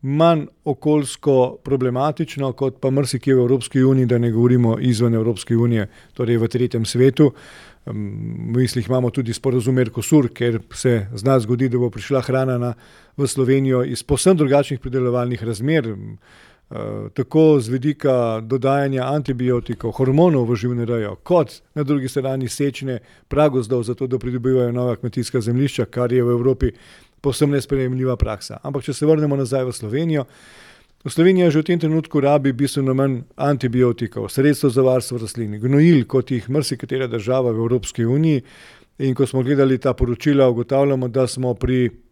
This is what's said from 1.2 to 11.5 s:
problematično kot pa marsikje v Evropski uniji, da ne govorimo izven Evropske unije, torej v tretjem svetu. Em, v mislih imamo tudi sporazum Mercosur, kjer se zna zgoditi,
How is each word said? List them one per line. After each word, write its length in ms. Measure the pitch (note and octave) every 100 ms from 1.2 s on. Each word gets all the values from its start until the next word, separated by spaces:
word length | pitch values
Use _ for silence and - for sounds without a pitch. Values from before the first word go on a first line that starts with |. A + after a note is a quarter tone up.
| - C3+ B2+ -
problematično 880 | - C3+ B2+ B2 C#3+ D3+ - - C3+
kot 280 | B2 C3+ B2+
pa 80 | C3+
marsikje 460 | C3+ C3+ C3 C#3+ C3+
v 100 | A#2+
Evropski 380 | C3 - C3+
uniji, 260 | C3 C3+ B2+
da 80 | B2
ne 140 | A#2+
govorimo 480 | A2 A#2+ B2 A#2 A2+
izven 340 | B2+ A2+ A#2
Evropske 420 | A2+ A2 G#2+ - A#2
unije, 300 | A#2 A#2 G2 - -
torej 280 | - A#2+ A#2
v 60 | A2+
tretjem 380 | A#2+ B2 A#2+ A2
svetu. 440 | A#2+ C3 C3+ D3+ - - - - - -
Em, 680 | G#2+ G#2 G#2 A2 A2+ - A#2
v 80 |
mislih 240 | B2+ B2+ G2+
imamo 220 | B2+ B2
tudi 220 | B2 A#2
sporazum 420 | A2+ C3+ B2+ A2+ B2+
Mercosur, 540 | A#2+ A#2 - D#3 B2
kjer 280 | - A#2+ A2+ -
se 360 | - B2+ A#2 G2+ G#2+
zna 240 | A2+ C3+
zgoditi, 300 | G#2+